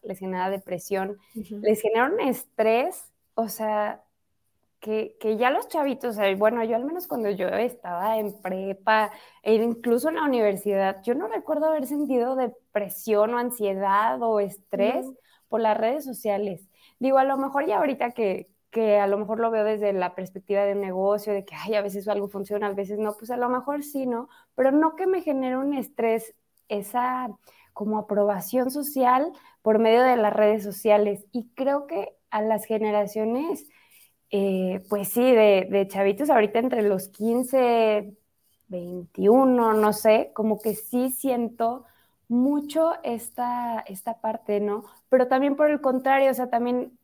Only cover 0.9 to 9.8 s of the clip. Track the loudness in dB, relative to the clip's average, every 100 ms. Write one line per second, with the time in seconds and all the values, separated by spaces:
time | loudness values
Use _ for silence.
0.9 | -4 -4 -8 _ -16 -14 -2 0 2 2
1.9 | 2 2 0 -2 -4 -6 -2 2 2 0
2.9 | -6 -16 _ _ -6 -6 -4 -4 -2 -4
3.9 | -6 _ _ _ _ _ _ _ _ -6
4.9 | -4 -6 -6 -2 0 2 0 -2 -2 -2
5.9 | -2 -6 -2 0 2 2 2 -2 -2 -4
6.9 | -8 -6 -4 -2 -2 -2 -2 -2 -6 -10
7.9 | -4 -2 -2 -4 -8 -8 -6 -8 -6 0
8.9 | 2 0 -6 -20 _ 0 2 2 -2